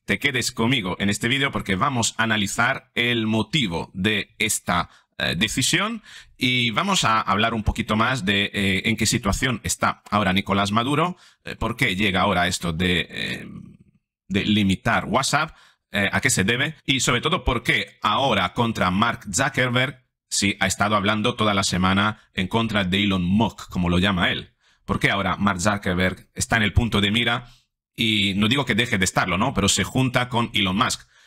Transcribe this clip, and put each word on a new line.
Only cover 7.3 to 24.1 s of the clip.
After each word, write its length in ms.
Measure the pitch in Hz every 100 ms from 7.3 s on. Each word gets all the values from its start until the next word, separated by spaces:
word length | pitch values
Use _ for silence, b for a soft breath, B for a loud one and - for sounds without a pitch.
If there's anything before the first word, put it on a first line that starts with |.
| 104 101
un 120 | 110
poquito 320 | - - 104 107
más 280 | 104 131
de, 200 | 92 101 101
eh, 280 | 98 98 95 -
en 100 | 113
qué 100 | -
situación 540 | - 196 - 147 120
está 380 | 92 - - - -
ahora 220 | 107 101
Nicolás 380 | 190 - 196 98
Maduro, 440 | - 135 147 175 180 B B
eh, 100 | - -
por 200 | 113 -
qué 180 | 120 92
llega 260 | 104 92
ahora 240 | 104 90 87
esto 240 | - 85
de, 340 | 80 90 87 -
eh, 380 | - - - - - - - _ _ _ _ -
de 160 | 98
limitar 600 | 90 107 98 92 117 101
WhatsApp, 500 | 90 107 - 143 160 - b b _
eh, 180 | 101 98
a 80 | 98
qué 100 | -
se 140 | -
debe 320 | 101 120 151 - -
y 140 | 135
sobre 200 | 147 123
todo 240 | 151 139
por 180 | - -
qué 360 | - 135 - -
ahora 520 | 107 110 113 101 90
contra 360 | - 117 107 107
Mark 360 | 92 117 - 104
Zuckerberg, 680 | 92 - - 127 120 131 - _ _ -
sí, 280 | - 98 -
ha 60 | 98
estado 300 | - 104 104
hablando 380 | 98 107 110
toda 180 | - 107
la 100 | 98
semana 600 | 98 180 185 196 214 214 b
en 160 | - 185
contra 360 | 226 113 208
de 200 | 92 98
Elon 180 | 104 95
Musk, 460 | 87 101 110 - -
como 220 | 92 87
lo 80 | 87
llama 320 | 90